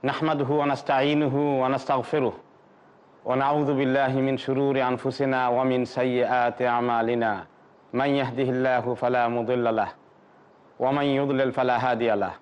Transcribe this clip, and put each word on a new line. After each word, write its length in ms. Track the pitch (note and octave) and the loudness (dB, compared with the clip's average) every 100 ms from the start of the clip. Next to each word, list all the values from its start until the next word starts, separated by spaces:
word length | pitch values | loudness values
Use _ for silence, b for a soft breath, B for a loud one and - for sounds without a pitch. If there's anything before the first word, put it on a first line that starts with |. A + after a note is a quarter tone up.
نحمده 420 | C3 C#3 D#3+ D3+ C3+ | -4 -2 -2 0 0
ونستعينه 880 | D3 C#3+ C3+ - C3+ C#3 D3 D3 C#3 D3 C3+ | 0 0 -2 0 0 2 2 0 0 0 0
ونستغفره. 720 | B2+ C3 - C3+ A#2 D#3 B2+ - - - - - - - - - - | 0 -2 0 -2 0 0 0 -4 -16 -20 -20 -20 -20 -20 -20 -14 -4
ونعوذ 480 | B2+ C#3 D3 C#3+ | 0 2 0 0
بالله 380 | C#3 C3+ C3 C3+ C3 C3+ | 0 2 2 0 0 0
من 100 | C3 | -2
شرور 440 | - C3+ C#3 C3+ | -2 -2 0 0
أنفسنا 680 | B2+ B2 C3+ A#2+ C#3 C3 B2+ | 0 -2 -4 -2 -2 0 0
ومن 380 | A#2+ C3 B2+ B2 | 0 2 0 -2
سيئات 760 | - B2+ B2 A#2 B2 A#2+ A#2+ | -2 0 0 0 2 0 0
أعمالنا. 840 | B2 A#2+ A#2+ A#2 A2+ A#2+ A#2 G2+ F2 - - - - | 0 0 0 0 0 0 0 -2 -8 -20 -20 -20 -8
من 120 | A#2+ C#3 | -2 0
يهده 380 | C#3 B2+ A#2+ | 0 -2 -2
الله 500 | C3 B2+ B2+ B2+ A#2 | -2 0 2 0 0
فلا 340 | A#2+ B2 B2 A#2+ | -2 0 2 0
مضل 480 | A#2+ A2+ B2 A#2 A2 | 0 -2 0 0 0
له. 120 | G2 - - - - - - - - - | -2 -6 -20 -20 -20 -20 -20 -20 -20 -4
ومن 240 | B2+ C#3+ | 0 0
يضلل 480 | C#3+ C3+ C#3 C3+ C3 | 2 0 0 2 0
فلا 400 | A#2+ B2+ A#2+ B2+ | 0 0 2 2
هادي 200 | A#2+ A#2 | 0 2
له. 200 | G#2 F#2+ F#2+ | 0 -2 -6